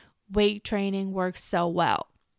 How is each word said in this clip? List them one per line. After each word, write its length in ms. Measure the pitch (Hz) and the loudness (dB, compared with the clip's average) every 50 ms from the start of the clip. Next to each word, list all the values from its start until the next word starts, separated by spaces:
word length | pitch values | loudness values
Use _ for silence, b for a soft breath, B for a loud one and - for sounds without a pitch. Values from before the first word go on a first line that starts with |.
| B B B _ _ - | B B B _ _ -4
weight 320 | 196 208 208 208 208 208 - | 0 2 2 2 2 -2 -4
training 480 | - 220 202 196 196 196 196 196 190 | -4 -2 -2 0 0 0 -2 -2 -2
works 320 | 190 185 180 180 175 - - | -2 -2 -2 -2 -4 -6 -6
so 240 | - - 170 175 170 | -2 0 0 0 2
well, 380 | 170 175 165 127 95 - - - _ _ _ _ _ | 2 2 2 2 2 0 -2 -6 _ _ _ _ _